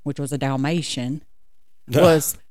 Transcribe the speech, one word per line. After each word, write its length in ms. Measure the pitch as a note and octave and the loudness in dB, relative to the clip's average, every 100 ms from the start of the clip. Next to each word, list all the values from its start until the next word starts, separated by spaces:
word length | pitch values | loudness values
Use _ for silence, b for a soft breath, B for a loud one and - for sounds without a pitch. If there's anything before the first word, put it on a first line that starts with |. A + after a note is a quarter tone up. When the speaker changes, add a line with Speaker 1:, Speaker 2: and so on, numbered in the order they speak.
Speaker 1:
which 140 | C#3+ C#3 | -10 -8
was 120 | C#3+ | -6
a 60 | C#3 | -4
Dalmatian, 840 | C#3 C3+ C#3 E3+ - C3 B2 D3 - - - - | -2 -2 -2 -2 -4 -6 -6 -6 -10 -20 -20 -20
Speaker 2:
<laughs> 320 | - - - | -20 -20 -2
Speaker 1:
was 480 | C#3+ E3+ D#3+ - - - | 4 6 6 0 -8 -16